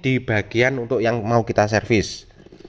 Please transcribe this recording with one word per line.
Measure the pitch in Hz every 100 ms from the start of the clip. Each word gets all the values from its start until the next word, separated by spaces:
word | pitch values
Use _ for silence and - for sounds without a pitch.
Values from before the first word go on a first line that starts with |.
di | 131 131
bagian | 123 107 101 113 123
untuk | 135 120 123
yang | 113 117
mau | 104 120 107
kita | 107 104
servis. | 107 - 110 87 - - - - -